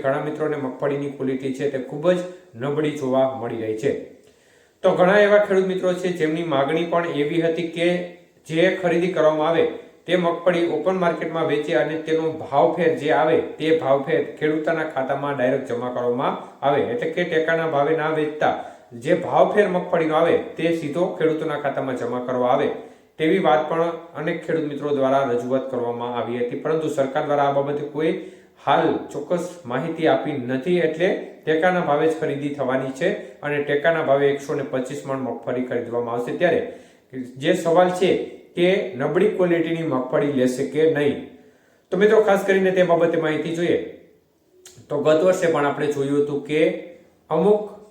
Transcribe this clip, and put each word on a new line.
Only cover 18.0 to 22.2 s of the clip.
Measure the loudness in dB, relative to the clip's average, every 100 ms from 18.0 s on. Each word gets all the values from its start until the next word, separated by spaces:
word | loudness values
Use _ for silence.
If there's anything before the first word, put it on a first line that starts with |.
| 0 0
વેચતા | -2 0 -2 -2 -8 -18 -18 -6
જે | 0 0 2
ભાવ | 2 4
ફેર | 4 2
મગફળીનો | 0 0 0 2 2
આવે | 4 2 -2 -4
તે | -2 0
સીધો | -2 -2 -2 0
ખેડૂતોના | 0 0 -2 -2
ખાતામાં | -2 -2 -4 -4
જમા | -4 -4